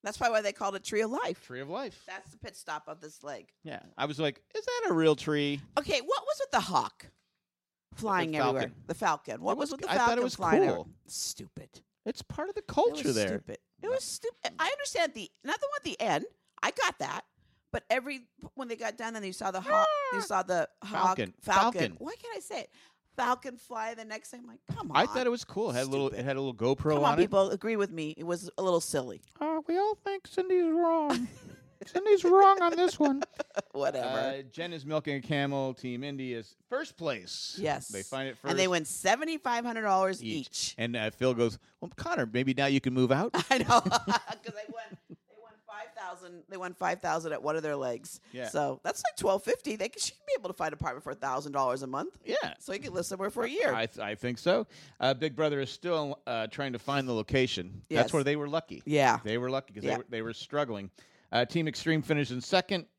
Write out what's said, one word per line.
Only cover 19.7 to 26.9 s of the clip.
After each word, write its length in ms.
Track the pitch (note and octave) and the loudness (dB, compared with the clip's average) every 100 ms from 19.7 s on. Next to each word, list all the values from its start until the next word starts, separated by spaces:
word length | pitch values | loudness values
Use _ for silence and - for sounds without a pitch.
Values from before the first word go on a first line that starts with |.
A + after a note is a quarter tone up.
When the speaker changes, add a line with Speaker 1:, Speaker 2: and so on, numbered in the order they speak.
| D#5 D#5 D5+ C#5 | 4 4 2 -2
Speaker 1:
you 60 | B4 | -4
Speaker 2:
Ah. 20 | |
Speaker 1:
saw 220 | G#4 - | 0 -2
the 260 | - F3+ - _ | 2 0 0 _
hawk, 340 | G3 - F#3 F#3 | -6 2 2 2
Speaker 2:
Falcon. 160 | G2 - | -4 -6
Speaker 1:
falcon. 300 | - G3 A3+ F#3+ | 2 4 4 2
Speaker 2:
Falcon. 140 | A#2 E2 | -2 -4
Speaker 1:
Why 160 | C4 A#4 | -12 -12
can't 220 | A#4+ G#4+ | -10 -10
I 20 | |
say 220 | - - | -8 -10
it? 80 | - _ - _ _ - | -10 _ -20 _ _ -4
Falcon 420 | A#3+ B3+ C4+ B3 | 0 0 -4 -12
fly 360 | - A#3 A3 | -12 -6 -6
the 120 | A3+ A3 | -8 -10
next 260 | G#3+ - | -12 -12
day. 60 | B3 | -18
I'm 100 | A#3+ | -18
like, 120 | A3+ - - | -20 -8 -6
Come 160 | G4 | 2
Speaker 2:
I 80 | C#3+ | 4
Speaker 1:
on. 60 | - | 4
Speaker 2:
thought 180 | D#3+ B3 | 4 2
it 40 | |
was 120 | A#3+ - | 0 -4
cool. 240 | - A3 | -4 0
It 20 | B2 | 0
had 80 | C3+ | 0
a 20 | |
little, 180 | C#3 C3+ | 0 0
Speaker 1:
Stupid. 120 | G#2 | 0
Speaker 2:
it 40 | C3 | -2
had 100 | C3+ | -2
a 40 | |
little 120 | C#3 A2+ | -2 0
GoPro 400 | A#2 C3+ D#3 | 2 4 4